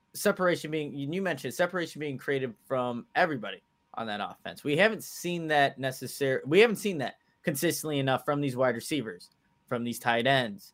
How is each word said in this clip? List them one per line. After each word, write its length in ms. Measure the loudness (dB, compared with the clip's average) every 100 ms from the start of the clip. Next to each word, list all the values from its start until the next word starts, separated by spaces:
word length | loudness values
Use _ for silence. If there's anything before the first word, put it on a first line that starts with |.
| _
separation 580 | -2 0 2 2 2 -2
being, 220 | -4 -4
you 280 | -6 -4 -2
mentioned 320 | -2 -4 -4
separation 460 | 0 0 0 -4 -6
being 180 | -6 -6
created 380 | -2 -2 -2 -6
from 400 | -4 -2 0 -4 -2
everybody 460 | 2 2 0 -6 -10 _ _ _
on 140 | -8 -6
that 120 | -4
offense. 440 | -6 -8 -12 -6
We 120 | 0 4
haven't 260 | 4 2
seen 440 | -10 -8 -6 -4 2
that 320 | 4 4 2
necessar-, 640 | -6 -6 -8 -2 0 0
we 140 | 4 6
haven't 180 | 6 4
seen 200 | -2 -2
that 180 | -4 -8 _ _
consistently 560 | -4 0 0 0 -2 0
enough 260 | 2 2
from 160 | 2 0
these 160 | 0 2
wide 180 | 2
receivers, 540 | 0 -2 -4 -4 -10 -18 _ _ _ -6
from 140 | -4
these 160 | -4 -2
tight 260 | 2 4
ends. 480 | 4 4 2 -6 -16